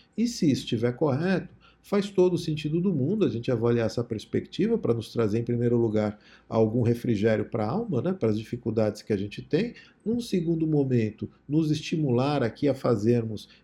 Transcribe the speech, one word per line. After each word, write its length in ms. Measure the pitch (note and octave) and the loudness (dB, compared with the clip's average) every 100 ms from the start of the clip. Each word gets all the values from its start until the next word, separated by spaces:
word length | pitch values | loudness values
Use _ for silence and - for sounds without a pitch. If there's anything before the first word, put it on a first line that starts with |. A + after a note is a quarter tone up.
| _ - | _ -4
E 100 | A#3 | -2
se 240 | - E3 | 0 2
estiver 420 | A#2+ - A2+ A#2+ | 2 -2 -2 -2
correto, 560 | B2 D3+ C3 F3 F3+ - - - _ | 0 0 0 0 -2 -4 -16 -20 _
faz 280 | - G3+ G3 | -2 -2 0
todo 240 | - F3+ | 2 2
o 40 | E3+ | 2
sentido 420 | E3+ D3+ D3+ E3 | -2 -4 -2 0
do 120 | F#3+ | 0
mundo 320 | D#3 C3 G#3+ | 0 0 0
a 60 | D#3 | 0
gente 200 | A2+ A#2 | 0 -2
avaliar 360 | A#2+ A#2 A#2 A2 | 0 2 2 0
essa 180 | - | -2
perspectiva 720 | A#2 G#2+ - A2+ - - G#3 A3+ | -4 -8 -4 -4 -4 -2 0 0
pra 160 | A3 | 0
nos 180 | A#2 A2+ | -2 -2
trazer, 280 | B2 A2 A2 | -2 0 0
em 60 | |
primeiro 320 | A#2 A#2+ A#2+ A#2+ | 0 0 2 2
lugar, 420 | A#2 G#2+ G#2 - - - _ | 2 2 0 -2 -14 -20 _
algum 340 | A2+ A2 B2 | 2 2 2
refrigério 640 | A#2 A#2 B2+ G#2 A2 G#2+ G#2+ | 2 0 0 2 2 2 0
pra 200 | A#2 G#2+ | -4 -2
alma, 360 | F3 A#3 C3 | -2 -2 -2
né, 100 | D#3+ | -2
para 160 | F#3 A2+ | 0 0
as 100 | G#2+ | 0
dificuldades 640 | G#2+ A#2+ - A2 G#2+ G#2+ | -4 -6 -2 0 0 -2
que 120 | - | -4
a 40 | G#2 | -4
gente 240 | G2+ - | -2 -10
tem. 340 | - D3+ A#3+ - - _ | -2 -2 -2 -6 -20 _
Num 160 | G3+ A#3+ | -4 -4
segundo 460 | - F#3 D#3+ E3 D#3 | -2 -2 0 0 0
momento, 640 | D3+ C3+ B2 G#2+ - G#2 - - | 2 2 2 0 -4 -12 -12 -2
nos 220 | D3 D#3 | 0 2
estimular 720 | D3+ - E3+ D3 A#2 C3+ C#3+ | -2 -2 -2 0 2 2 0
aqui 260 | A#2 - C#3+ | -2 0 0
a 60 | |
fazermos 760 | B2+ C3 A2+ G#2+ A#2+ A2+ G#2 - - | 0 0 2 4 2 0 -8 -12 -20